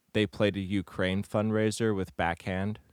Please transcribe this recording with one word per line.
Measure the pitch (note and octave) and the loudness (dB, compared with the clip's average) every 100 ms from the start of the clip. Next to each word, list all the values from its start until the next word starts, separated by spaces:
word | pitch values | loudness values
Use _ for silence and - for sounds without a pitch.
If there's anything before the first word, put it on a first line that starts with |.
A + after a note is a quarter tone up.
| _ | _
They | G#2+ | 0
played | G#2 - G#2 G2 | 0 2 2 2
a | |
Ukraine | F#2 G2+ F2+ - F#2 F#2+ | -2 -2 -2 -2 0 0
fundraiser | G2+ A2 G#2+ G#2+ A2 G#2 A2+ | 0 0 2 2 2 2 0
with | G2 F2+ - | 0 -4 0
Backhand. | E2+ E2+ - F#2 G2 G#2+ - | 0 0 -4 -4 -4 -6 -14